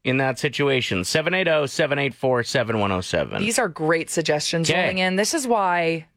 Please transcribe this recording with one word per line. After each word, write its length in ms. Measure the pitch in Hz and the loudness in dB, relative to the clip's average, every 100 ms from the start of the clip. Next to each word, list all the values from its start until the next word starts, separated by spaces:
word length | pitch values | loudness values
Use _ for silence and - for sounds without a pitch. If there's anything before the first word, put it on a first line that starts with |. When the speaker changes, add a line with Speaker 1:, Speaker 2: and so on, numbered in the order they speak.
Speaker 1:
in 140 | - 131 | -2 0
that 200 | 135 123 | 0 0
situation? 640 | 151 120 143 131 117 95 | -4 0 0 2 0 -2
Seven 320 | 90 156 156 | 0 0 0
eight 140 | 185 180 | 0 2
oh, 180 | 156 143 | 2 0
seven 320 | - 151 143 | 0 0 0
eight 160 | 139 | -2
four, 300 | 117 131 123 | -2 0 0
seven 340 | 113 139 110 113 | 0 -2 0 0
one 140 | 101 | 0
oh 80 | 92 | 0
seven. 400 | 92 82 65 50 | 0 -2 -2 -2
Speaker 2:
These 160 | 214 226 | 0 0
are 100 | 220 | -2
great 400 | 156 156 165 160 | -2 0 0 0
suggestions 600 | - 160 151 - 170 160 | -2 0 0 0 -2 0
Speaker 1:
Okay. 100 | 170 | 2
Speaker 2:
rolling 180 | 175 190 | 2 0
in. 180 | 185 185 | 0 0
This 180 | 220 | 0
is 140 | 330 262 | 0 0
why 580 | 233 190 175 165 165 160 | 2 2 2 0 -2 -6